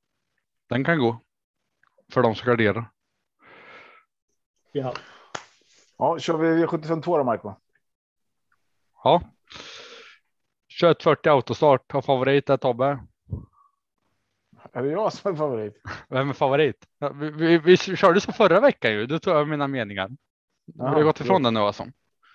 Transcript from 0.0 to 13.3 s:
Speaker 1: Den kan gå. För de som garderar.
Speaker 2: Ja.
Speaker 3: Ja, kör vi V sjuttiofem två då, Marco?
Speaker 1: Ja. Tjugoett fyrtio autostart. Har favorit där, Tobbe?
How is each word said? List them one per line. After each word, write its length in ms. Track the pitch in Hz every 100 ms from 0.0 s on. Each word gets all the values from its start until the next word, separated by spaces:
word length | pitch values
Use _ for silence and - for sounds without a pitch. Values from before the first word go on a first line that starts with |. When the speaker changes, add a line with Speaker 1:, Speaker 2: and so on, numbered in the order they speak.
| _ _ _ _ _ _ _
Speaker 1:
Den 160 | 123
kan 140 | 139 165
gå. 200 | 117 117 _ _ _ _ _ _ _ _ _
För 100 | 131
de 120 | 117
som 120 | 104 127
garderar. 440 | 117 104 104 113 _ _ _ _ _ _ - - - - _ _ _ _ _ _ _ _
Speaker 2:
Ja. 200 | 143 127 - - - _ - - _ _ _ _ -
Speaker 3:
Ja, 200 | 147 160
kör 200 | - 156
vi 160 | 165 165
V 60 | 160
sjuttiofem 360 | 165 156 165
två 160 | 170 165
då, 60 |
Marco? 300 | 127 107 101 101 _ _ _ _ _ _ _ _ _ _ _ _ _ _
Speaker 1:
Ja. 180 | 131 170 - _ _ - - - - - - _ _ _ _ _ _
Tjugoett 340 | - 175 147
fyrtio 280 | 170 143 160
autostart. 640 | 139 - 117 151 127 -
Har 100 | 143
favorit 440 | 131 131 127 139 -
där, 100 | 135
Tobbe? 420 | 135 117 139 139 - _ _